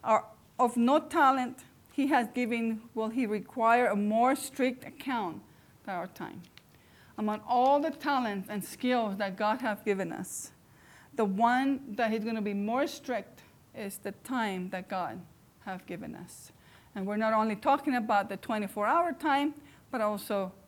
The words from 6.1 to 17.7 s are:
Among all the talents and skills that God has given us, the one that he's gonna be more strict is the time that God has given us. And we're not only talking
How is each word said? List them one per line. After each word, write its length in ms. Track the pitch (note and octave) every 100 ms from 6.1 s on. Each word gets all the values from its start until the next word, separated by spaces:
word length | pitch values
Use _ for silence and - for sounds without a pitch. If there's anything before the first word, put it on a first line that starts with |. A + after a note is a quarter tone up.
| - E3+ - F3 - _ - _ - - -
Among 240 | G#3+ G#3 -
all 320 | B3 B3+ C#4+
the 100 | D#4
talents 600 | D4 D#4 C#4 A#3 G3 F#3+
and 120 | G#3
skills 540 | G3 - B3+ B3 G#3+ G3
that 180 | G3+ F#3+
God 260 | G#3+ A3
has 180 | A#3+ G#3
given 280 | - G3 F3
us, 400 | - F#3 - - - _ - - - - -
the 100 | G#3
one 560 | F#3+ A#3 B3 C4+ C4+ - G#3
that 160 | A3+
he's 120 | A3+
gonna 180 | G#3+ A3+
be 120 | G3+
more 320 | G3+ G#3 B3 E4
strict 560 | - - A#3 - - - _ _ A#3
is 220 | G3+ -
the 140 | G3+ G3+
time 460 | - B3+ G#3+ F#3 F3+
that 180 | F#3 F3+
God 320 | F#3+ E3 G#2+ - - _ _ -
has 160 | F#3 F#3
given 260 | F3 -
us. 380 | - F3+ - - - - - -
And 140 | G#3 F#3+
we're 100 | G#3
not 160 | A3
only 220 | A3 A3 G#3
talking 400 | C#4+